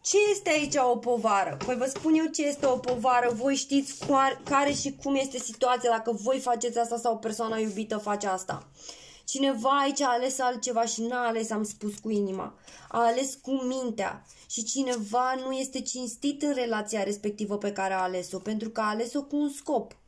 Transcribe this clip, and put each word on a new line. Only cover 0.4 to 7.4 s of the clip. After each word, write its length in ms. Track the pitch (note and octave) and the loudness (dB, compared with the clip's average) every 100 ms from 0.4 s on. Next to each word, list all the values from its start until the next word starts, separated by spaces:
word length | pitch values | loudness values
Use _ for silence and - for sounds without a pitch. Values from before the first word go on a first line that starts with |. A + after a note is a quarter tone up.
| F4 | 2
aici 260 | D4+ D4 D4 | 0 2 2
o 220 | B3 A#3+ | 4 2
povară? 600 | B3 A#3+ A3 G#3 E3 C#3+ - | 2 2 4 2 2 -2 -2
Păi 100 | A#3+ | 0
vă 100 | C4+ | -2
spun 280 | - D#4 | 0 4
eu 120 | D#4 D#4+ | 4 4
ce 220 | D#4 D4 | 0 0
este 180 | C#4 C#4 | 2 2
o 120 | B3+ | 2
povară. 520 | B3+ B3 B3+ B3 A#3+ | 0 2 4 4 4
Voi 220 | A3+ C4+ C#4 | 2 0 0
știți 500 | - C#4 C4+ - - | 2 0 0 -8 2
coar-, 360 | C4+ C4+ - | 4 4 0
care 280 | - C#4+ C#4+ | 0 2 2
și 240 | C#4 C#4 - | 0 -4 -4
cum 200 | C#4 C#4 | -2 0
este 220 | C4+ B3 | 0 -6
situația, 520 | A#3+ A3 B3 B3 A#3+ | -10 0 2 4 2
dacă 220 | A3+ A3+ | 2 0
voi 280 | G#3+ G#3+ C4 | -2 0 0
faceți 380 | B3 A#3 A#3+ A3+ | 0 0 0 0
asta 200 | A#3 A#3 | 0 0
sau 200 | A#3+ A3+ | 0 0
persoana 400 | A3+ G#3+ | -4 -4